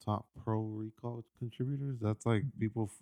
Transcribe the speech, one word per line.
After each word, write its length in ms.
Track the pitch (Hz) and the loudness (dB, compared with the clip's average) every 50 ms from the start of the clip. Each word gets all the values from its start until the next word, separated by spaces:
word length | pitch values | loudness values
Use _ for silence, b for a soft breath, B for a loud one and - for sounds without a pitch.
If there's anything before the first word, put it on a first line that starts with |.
| - | 0
top 220 | - 104 104 - - _ - - | 0 0 0 0 -6 _ -6 -2
pro 180 | 113 110 110 110 | 0 2 2 0
recall 640 | 110 107 107 110 110 - - - 120 120 117 113 - _ _ | -2 -4 -6 -6 -8 -8 -8 -8 -8 -6 -8 -10 -14 _ _
contributors? 600 | 123 117 - - 127 131 143 139 139 139 131 117 | -8 -6 -4 -2 -2 -2 -2 -2 -2 -4 -2 0
That's, 240 | 107 107 107 - - | 2 2 2 2 4
like, 180 | 117 113 104 - 135 - - | 4 4 4 4 0 -2 -2
people 320 | 113 107 - 117 110 98 - - | -2 -2 0 -2 -2 -2 -4 -6